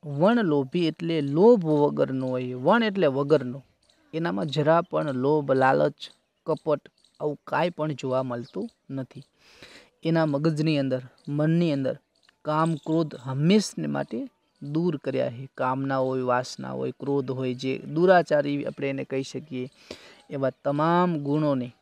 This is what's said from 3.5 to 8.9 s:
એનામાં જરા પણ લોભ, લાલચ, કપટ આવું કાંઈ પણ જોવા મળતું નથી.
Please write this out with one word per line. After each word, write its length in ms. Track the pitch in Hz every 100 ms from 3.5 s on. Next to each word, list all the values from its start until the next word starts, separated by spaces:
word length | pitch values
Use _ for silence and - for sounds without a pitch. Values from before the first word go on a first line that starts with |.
| 123 - _ _ _ _
એનામાં 320 | 156 165 196 170
જરા 360 | 139 147 165
પણ 300 | 175 151 156
લોભ, 400 | 127 131 151 143
લાલચ, 420 | 135 131 143 147 - - _ _ _ -
કપટ 360 | 156 - 147 - _ _ _
આવું 180 | 151 143 -
કાંઈ 220 | 139 175
પણ 240 | 175 151
જોવા 300 | 139 135 127
મળતું 460 | 131 120 120 - 233 _
નથી. 340 | _